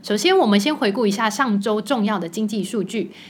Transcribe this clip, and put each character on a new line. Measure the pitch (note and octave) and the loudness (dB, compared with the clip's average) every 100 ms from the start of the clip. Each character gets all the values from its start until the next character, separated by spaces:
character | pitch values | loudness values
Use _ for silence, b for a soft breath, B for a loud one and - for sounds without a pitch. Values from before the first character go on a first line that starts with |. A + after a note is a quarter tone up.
首 | - G#3 | -2 0
先， | F4 F#4+ | 4 4
我 | B3 | 6
们 | G3+ | 4
先 | A#3+ D4+ | 2 0
回 | A3+ | 0
顾 | G3+ G#3+ | 0 0
一 | |
下 | G3+ A3 | 0 -2
上 | G#3 C4 G3+ | 0 0 0
周 | G#3+ G#3+ | 0 -2
重 | G#3+ C4 | -2 0
要 | G#3 G#3 | 0 -2
的 | E3 | -4
经 | A3 G#3+ | -4 -4
济 | G#3+ | -4
数 | F#3 A3+ | -4 -4
据， | F#3 A3+ - B B | -4 -6 -6 B B